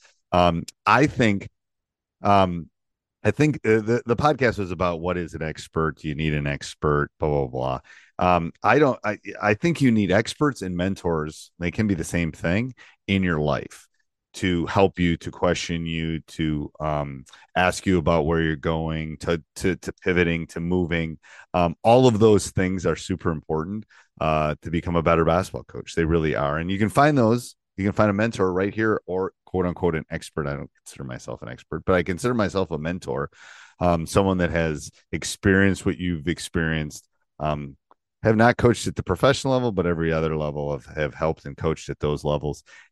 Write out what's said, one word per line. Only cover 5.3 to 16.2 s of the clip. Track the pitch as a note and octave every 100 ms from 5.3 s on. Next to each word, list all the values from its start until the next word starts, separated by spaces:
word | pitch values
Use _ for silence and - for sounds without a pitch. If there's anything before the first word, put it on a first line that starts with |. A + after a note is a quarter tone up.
| D2+
an |
expert? | D#2 - - E2 D#2+ C#2+
Do | D#2
you | C#2+
need | D#2
an | D2+ C#2+
expert? | C#2 - - D#2 D2 C#2+ _
Blah, | D2+
blah, | D2 C2
blah. | B1+ C2 C2 - - _ -
Um, | F2 F2 E2 -
I | G2+ C3+
don't, | C#3+ A#2
I, | G#2 G2+ G2+ -
I | G#2
think | G#2+ E3+ D#3
you | C3+
need | A2 F#2+
experts | G2 - - D3 B2+
and | F#2 F2
mentors. | F#2+ F#2+ F2 D#2+ D#2 - - -
They | F2
can | - G#2+
be |
the | E2+
same | D2+ F2 E2
thing | - E2 G2 B2+ - - _ -
in | G2
your | F#2 D#2
life | D2 C2+ - - _ _ _ _ _ -
to | F#2+ F2 D#2
help | G#2 F#2+ -
you, | F2 E2
to | E2+
question | - F2+ E2+ - E2+ E2
you, | E2 D#2+ D#2+